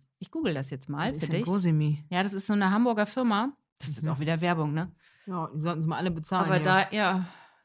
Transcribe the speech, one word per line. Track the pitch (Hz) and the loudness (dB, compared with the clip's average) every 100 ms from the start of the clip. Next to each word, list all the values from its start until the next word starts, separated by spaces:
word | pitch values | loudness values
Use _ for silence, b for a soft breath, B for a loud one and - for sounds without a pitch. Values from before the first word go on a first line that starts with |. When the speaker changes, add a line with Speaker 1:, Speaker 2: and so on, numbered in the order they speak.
| _ _ | _ _
Speaker 1:
Ich | 190 | -12
google | 330 294 | -4 -2
das | 147 135 | -2 -4
jetzt | 135 - | -8 -8
mal | 143 185 | -4 -4
Speaker 2:
Was | 151 | -4
Speaker 1:
für | 156 | -2
Speaker 2:
ist | |
denn | 160 | -2
Speaker 1:
dich. | 160 | 0
Speaker 2:
Cosimi? | 196 180 156 151 151 - | 0 2 2 2 0 -2
Speaker 1:
Ja, | 180 | -2
das | 196 | -2
ist | 196 196 | -2 0
so | |
eine | 208 190 | 2 2
Hamburger | 208 240 214 208 | 4 2 2 0
Firma. | 262 247 208 254 - _ - | 0 0 2 0 -6 _ -12
Das | - | -8
ist | 135 | -4
jetzt | 156 | -4
Speaker 2:
Mhm. | |
Speaker 1:
auch | 143 | -2
wieder | 151 165 | 0 0
Werbung, | 175 170 151 | 0 0 0
ne? | 151 180 b b b - | -2 -4 b b b -10
Speaker 2:
Ja, | 180 160 | -6 -6
die | 151 | -4
sollten | 160 165 | -4 -2
sie | 160 | -2
mal | 156 | -2
alle | 180 | -2
bezahlen | 165 156 185 180 | -4 -2 0 2
Speaker 1:
Aber | 185 | 4
Speaker 2:
hier. | |
Speaker 1:
da, | 170 190 190 | 6 4 4
ja, | 214 196 185 175 B B B | 2 2 2 -2 B B B